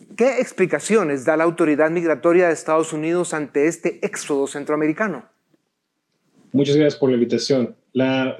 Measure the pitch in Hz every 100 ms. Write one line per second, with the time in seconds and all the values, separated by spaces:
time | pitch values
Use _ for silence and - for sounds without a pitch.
0 | - - 240 247 254 - 180 147 - 220
1 | 170 143 123 156 165 165 160 147 156 170
2 | 170 143 170 170 180 156 - 160 160 156
3 | 156 175 170 156 143 143 151 165 175 -
4 | 202 - - 143 139 147 143 151 151 156
5 | 220 135 - _ _ _ _ _ _ _
6 | _ _ _ _ _ 131 139 143 147 143
7 | 135 123 120 135 - 135 117 - _ 127
8 | 131 131 131